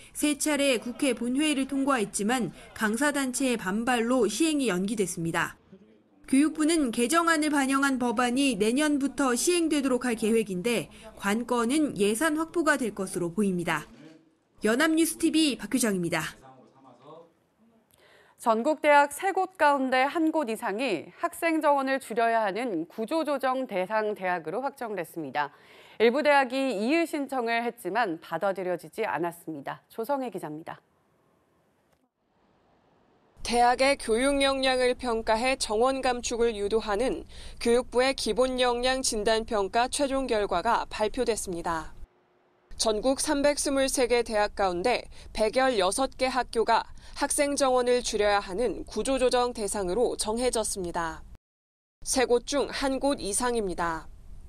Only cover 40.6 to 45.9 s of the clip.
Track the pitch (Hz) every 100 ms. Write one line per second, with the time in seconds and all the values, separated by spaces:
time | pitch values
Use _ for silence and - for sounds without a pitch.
40.6 | 196 208 151 - 214 262 240 214 - 170
41.6 | 170 160 156 - - _ _ _ _ _
42.6 | _ - 226 214 240 269 - 285 285 285
43.6 | 302 269 269 285 240 240 233 214 208 -
44.6 | 196 175 220 220 - - - - 220 240
45.6 | 262 226 185